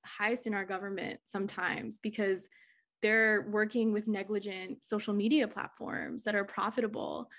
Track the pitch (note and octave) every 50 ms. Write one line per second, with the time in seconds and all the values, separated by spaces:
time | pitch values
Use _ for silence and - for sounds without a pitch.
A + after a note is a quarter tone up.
0 | - - - - G#3 G#3+ A#3+ B3 - A#3 G#3 G3+ F#3+ F#3 F#3+ F#3 G3 G3+ G3 F#3
1 | - - - - _ - - G3 G3 G3+ - - F3+ F3+ - - - A3 A3 -
2 | - G#3+ G#3+ - G#3 G3 F#3+ F#3 - - _ - - _ _ _ _ _ _ -
3 | - G#3+ G#3+ A3+ A3 A3 G#3+ G3+ - - G#3 G#3 G#3+ G#3+ - A#3+ A3 A3+ G#3 G#3
4 | G#3+ A3 G#3 G3 G3 G3 G#3+ G3+ G3 G3+ F#3+ F#3 F#3 F#3 - - - - A3 G#3
5 | G#3+ - G3+ G#3 G3+ A3+ D4 D#4 B3 G#3+ - - - - - - - - - -
6 | - - E2 - - A3 G#3 G3+ G3 G3+ - - G3 G#3+ A3+ B3+ A3+ G#3 G#3+ -
7 | - - - - B3 - -